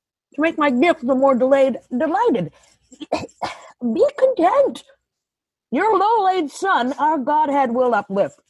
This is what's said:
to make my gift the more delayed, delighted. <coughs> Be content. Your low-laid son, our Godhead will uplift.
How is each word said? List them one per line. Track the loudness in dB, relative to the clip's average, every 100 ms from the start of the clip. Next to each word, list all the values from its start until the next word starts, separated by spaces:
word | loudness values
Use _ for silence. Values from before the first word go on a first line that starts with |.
| _ _ _ -4
to |
make | -2 0
my | 0
gift | 2 0 0 -2
the | 2
more | 2 2
delayed, | 2 4 2 -2 -8 -4
delighted. | -2 0 0 0 -4 -12 _ _
<coughs> | _ -20 -10
Be | -8 -8 -10 -12 -12 -20 -8 -4 0 0 2
content. | 0 2 2 2 0 -2 -16 _ _ _ _ _ _ _ _
Your | -2 2 2
low-laid | 2 2 0 0 -4
son, | -4 -2 0 -2
our | -2 -2 -2
Godhead | -2 0 0 0 0
will | 0 0
uplift. | -2 -2 -4 -4 -8